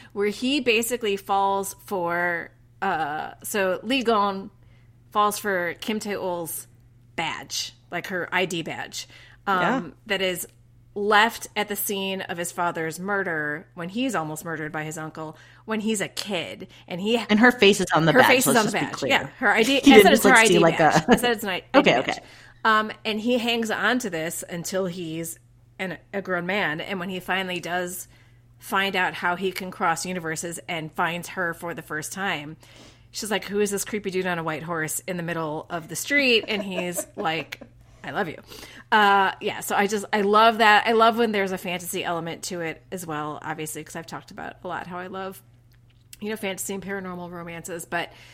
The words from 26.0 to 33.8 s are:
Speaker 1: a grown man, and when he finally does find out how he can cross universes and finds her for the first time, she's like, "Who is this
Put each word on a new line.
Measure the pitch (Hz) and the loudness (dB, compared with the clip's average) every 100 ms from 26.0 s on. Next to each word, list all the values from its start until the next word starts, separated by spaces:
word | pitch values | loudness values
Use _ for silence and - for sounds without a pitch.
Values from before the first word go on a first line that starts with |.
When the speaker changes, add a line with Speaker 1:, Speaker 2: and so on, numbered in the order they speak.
| _ | _
Speaker 1:
a | 202 | -8
grown | 190 175 175 | -4 -4 -2
man, | 202 165 156 | -2 -2 -4
and | - 196 | -6 -8
when | 175 | -6
he | 185 | -8
finally | 180 185 185 180 | -4 -4 -2 -6
does | 165 180 180 180 - - _ _ _ _ | -4 -4 -4 -8 -14 -20 _ _ _ _
find | - 196 196 185 | -2 0 0 0
out | 180 | -2
how | 156 180 175 | 0 -2 0
he | 190 | -2
can | 180 185 | -4 -10
cross | - 180 165 | -2 0 0
universes | 180 180 160 160 170 165 - | -2 -6 -6 -6 -8 -10 -8
and | 165 156 | -8 -8
finds | - 170 175 - | -2 -2 -2 -8
her | 185 170 | -4 -4
for | 165 175 | -4 -8
the | 160 | -10
first | - 151 147 | -8 -8 -8
time, | 190 196 156 147 160 - - - - _ | -6 -4 -4 -8 -16 -20 -20 -20 -20 _
she's | - 214 | -10 -4
like, | 190 | -4
"Who | 185 202 | -2 -2
is | 202 | 0
this | 196 | -2